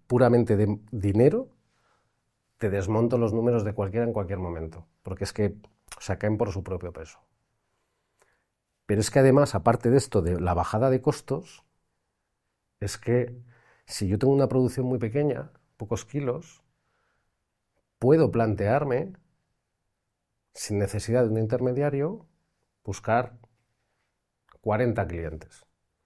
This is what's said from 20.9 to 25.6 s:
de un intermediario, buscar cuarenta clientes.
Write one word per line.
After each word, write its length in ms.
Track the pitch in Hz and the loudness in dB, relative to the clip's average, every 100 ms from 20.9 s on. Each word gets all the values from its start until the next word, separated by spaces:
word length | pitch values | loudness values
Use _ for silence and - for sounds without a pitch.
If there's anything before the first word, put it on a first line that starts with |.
| 107 - 120 | -4 -2 0
de 60 | 117 | 2
un 80 | 110 | 0
intermediario, 880 | 110 123 127 123 147 139 151 226 - _ _ _ _ _ | -2 -2 -2 -2 -2 -2 -4 -8 -16 _ _ _ _ _
buscar 540 | - 95 - 113 - - _ _ _ _ _ _ _ _ _ _ _ _ | -12 -8 0 0 0 -10 _ _ _ _ _ _ _ _ _ _ _ _
cuarenta 480 | 110 107 123 110 87 | -2 0 0 0 -4
clientes. 580 | 85 80 78 - - | -6 -8 -10 -16 -20